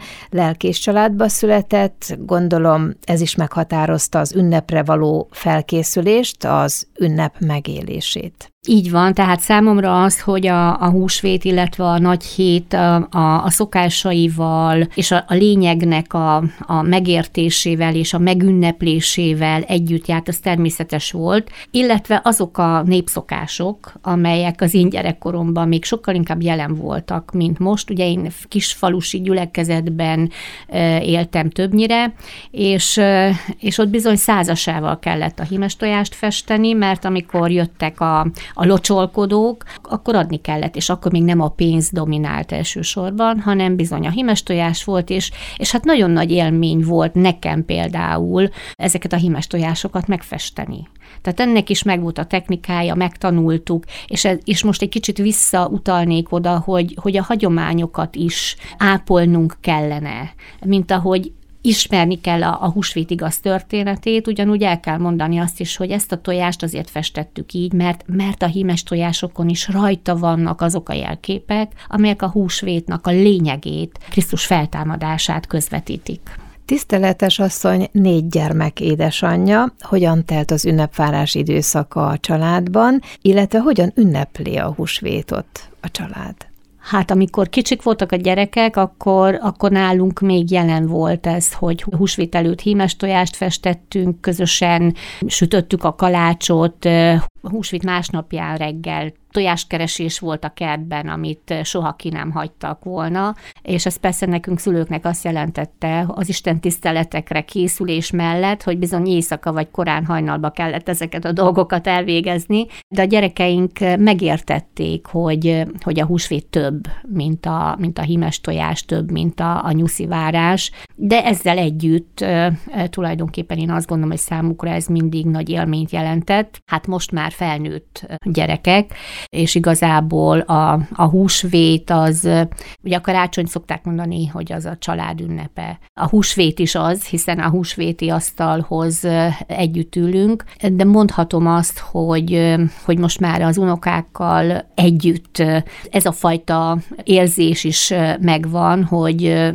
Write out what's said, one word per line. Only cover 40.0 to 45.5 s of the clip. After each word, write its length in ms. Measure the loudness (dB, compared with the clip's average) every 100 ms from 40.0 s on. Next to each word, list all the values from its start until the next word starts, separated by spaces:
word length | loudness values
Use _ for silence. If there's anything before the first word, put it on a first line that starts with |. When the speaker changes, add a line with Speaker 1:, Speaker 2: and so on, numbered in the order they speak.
| 0
Speaker 2:
adni 260 | 2 2 -2
kellett, 360 | -4 -4 -4 -4
és 120 | -4
akkor 240 | -2 0
még 100 | 2
nem 180 | 4 4
a 80 | 2
pénz 420 | 0 2 2 0
dominált 640 | -2 -2 -2 -2 -4 -4
elsősorban, 880 | -4 -4 -6 -6 -4 -4 0 0 0
hanem 360 | 0 2 2 2
bizony 300 | 0 -2 -2
a 40 |
hímes 320 | 0 0 0
tojás 420 | 0 0 0 -2
volt, 260 | -2 -2 -2
és, 200 | -4 -6 -10 -14